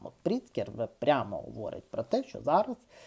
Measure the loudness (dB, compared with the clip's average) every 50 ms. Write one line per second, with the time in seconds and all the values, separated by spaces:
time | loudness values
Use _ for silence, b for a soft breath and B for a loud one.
0 | -16 -16 -12 _ -2 0 0 -2 -4 -6 -4 -4 -4 -4 -4 -6 -6 -6 -4 -2
1 | 2 4 4 4 2 -2 -6 -8 -8 -8 -10 -8 -8 -8 -8 -10 -12 -8 -6 -4
2 | -2 0 0 0 0 -2 -10 -4 2 4 4 4 4 2 -4 -10 -12 B B B
3 | B